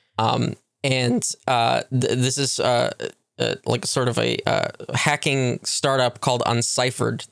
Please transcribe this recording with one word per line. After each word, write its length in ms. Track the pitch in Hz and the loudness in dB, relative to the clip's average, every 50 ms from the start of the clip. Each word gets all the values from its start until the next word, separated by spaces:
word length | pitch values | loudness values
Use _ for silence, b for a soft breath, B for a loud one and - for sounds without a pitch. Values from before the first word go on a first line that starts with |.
| _ _ _ - | _ _ _ 0
Um, 360 | 110 113 120 123 123 - - - _ _ _ _ - | 0 2 2 2 0 -2 -4 -6 _ _ _ _ -2
and, 440 | 139 131 131 127 120 240 240 - - - - - - | -2 0 2 2 2 0 0 -2 -4 -6 -6 -2 0
uh, 340 | 131 120 117 120 127 120 - - | 2 2 2 2 2 0 -2 0
th-, 280 | 131 127 120 113 110 127 123 | -2 0 0 2 2 2 2
this 120 | 127 127 139 | 0 0 0
is, 220 | 139 127 - - | -2 -2 -2 0
uh, 320 | - 120 123 120 123 - - - - - - _ _ _ _ - | 2 2 2 2 2 0 -2 -6 -10 -10 -10 _ _ _ _ -4
uh, 160 | 123 113 - - - | -2 -2 -2 -4 -2
like, 200 | - 113 120 - | -2 -2 -2 -2
sort 220 | - - 139 127 120 | -2 -2 0 0 0
of 100 | 117 117 | 0 0
a, 180 | 113 120 117 - - - | 0 0 0 -2 0 0
uh, 200 | - - - - - - - - - | 0 0 0 -2 -6 -8 -10 -6 -4
hacking 680 | 127 - 156 147 147 - 156 139 135 131 123 120 - - | 0 0 0 0 0 0 0 0 0 0 0 -2 -4 -4
startup 580 | - - - - 143 135 135 123 120 - - | -6 -4 -2 0 0 2 2 2 0 0 -2
called 220 | - 147 123 120 117 | -2 0 0 0 2
Unciphered 800 | - 117 117 117 - - - 123 127 123 - 123 113 117 113 - - | 2 2 0 0 0 0 0 0 0 0 -2 -2 -2 -2 -4 -6 -4